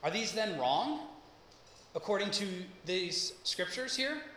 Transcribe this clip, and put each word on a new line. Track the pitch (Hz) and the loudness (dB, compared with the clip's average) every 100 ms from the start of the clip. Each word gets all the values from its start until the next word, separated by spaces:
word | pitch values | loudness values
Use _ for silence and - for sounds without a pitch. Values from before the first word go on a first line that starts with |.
are | 151 | 2
these | 190 220 | 0 0
then | 220 214 165 | 0 0 2
wrong, | 123 147 254 302 - - - - - - - - - 165 | 4 4 4 -2 -4 -14 -18 -20 -20 -20 -20 -20 -8 -6
according | - 202 202 | 0 2 2
to | 196 202 180 185 - 156 | 0 -2 -4 -6 -10 -2
these | 185 175 - - - | 0 2 0 -2 -2
scriptures | - - 180 - 254 254 | -4 -2 -2 -2 -2 0
here? | 262 302 - | 0 0 -6